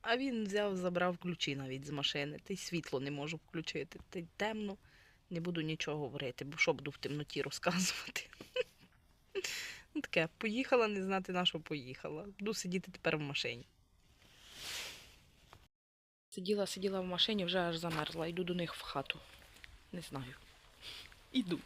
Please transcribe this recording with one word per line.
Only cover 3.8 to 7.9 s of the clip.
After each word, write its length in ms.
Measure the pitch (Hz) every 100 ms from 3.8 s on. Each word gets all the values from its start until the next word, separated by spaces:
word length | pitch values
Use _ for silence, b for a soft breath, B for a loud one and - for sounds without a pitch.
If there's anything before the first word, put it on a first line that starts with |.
| 139 - -
Та 100 | 185
й 80 | 165 -
темно. 400 | 208 220 208 196 B B B B _
Не 100 | 170
буду 220 | 165 170
нічого 380 | 156 156 - 151
говорити, 460 | 139 139 139 - 135
бо 120 | 151
що 160 | -
буду 180 | 143 143
в 60 | -
темноті 440 | 127 147 147 143
розказувати. 880 | 139 - 175 175 180